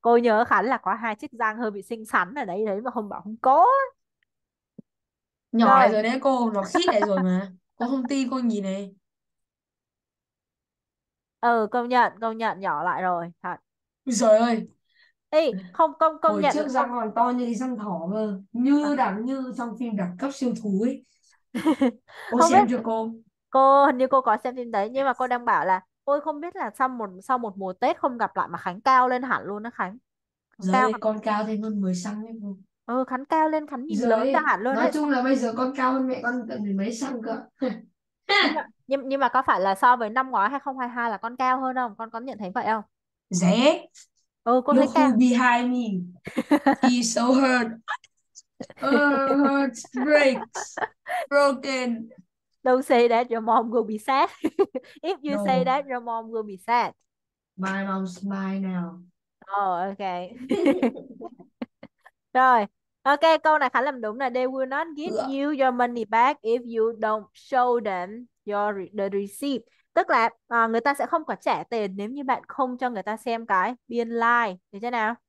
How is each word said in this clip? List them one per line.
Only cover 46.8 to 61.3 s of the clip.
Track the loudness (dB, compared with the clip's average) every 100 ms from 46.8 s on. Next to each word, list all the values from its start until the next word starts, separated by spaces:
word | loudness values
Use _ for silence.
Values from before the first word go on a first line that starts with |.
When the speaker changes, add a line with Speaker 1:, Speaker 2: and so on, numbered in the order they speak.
Speaker 2:
He's | 2 2 0
so | 0 2
hurt. | 4 4 2 0 -6 -10 -12 _ _ _ -20 _ _ -18 -6
Uh, | 0 4 4 2 2 2
hurt, | 4 2 0 -4 -10
breaks, | -6 2 4 4 0 -6 -12 -12 -8 -10 _ -8 -8 0
broken. | 2 2 0 -4 -4 -4 -6 -10 -18 _ _ _ _
Speaker 1:
Don't | 0 0
say | 4 4 4
that, | 4 0
your | -4
mom | 0 0 2
will | -2 -2
be | -6
sad. | -2 0 0 -2 -6 0 -2
<laughs> | -2 -12 -12
If | -8 -6
you | -4 -4
Speaker 2:
No. | 0
Speaker 1:
say | 0 2
that, | -2 -2
your | -8
mom | -6 -8 -6
will | -8 -8
be | -12 0
sad. | 0 0 -6 _ _ _ _ _ -6
Speaker 2:
My | -4 -2 -4
mom's | -4 -6 -8
mine | -8 -6 -4 -4
now. | -4 -4 -6 -10 -20 _ _ _ -6
Speaker 1:
Oh, | -2 0 -2 -4
ok. | -6 -6 -6 -10 -14 -4
<laughs> |
Speaker 2:
<laughs> | 0 2 2 0 -4 -18 -18 -18